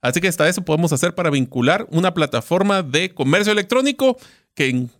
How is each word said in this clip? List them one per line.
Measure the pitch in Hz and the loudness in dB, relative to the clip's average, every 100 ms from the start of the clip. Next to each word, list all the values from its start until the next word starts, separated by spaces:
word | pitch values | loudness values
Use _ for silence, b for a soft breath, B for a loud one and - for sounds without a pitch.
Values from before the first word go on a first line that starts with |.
Así | 127 139 | -2 0
que | 185 | -2
hasta | 170 156 | 0 0
eso | 185 175 | 0 -2
podemos | 156 170 | 0 0
hacer | 139 170 | 0 -2
para | 175 170 | 0 0
vincular | 143 127 127 123 185 226 | 0 -2 0 0 0 0
una | 160 185 | 0 0
plataforma | 170 151 120 - 175 202 196 | 0 -2 -2 -2 0 2 0
de | 151 139 180 | 0 -2 -4
comercio | - 135 175 208 | -2 2 2 2
electrónico | 208 190 247 269 277 262 247 B B B | 0 0 0 0 2 0 0 B B B
que | - 135 | -4 -2
en | 127 123 | -2 -4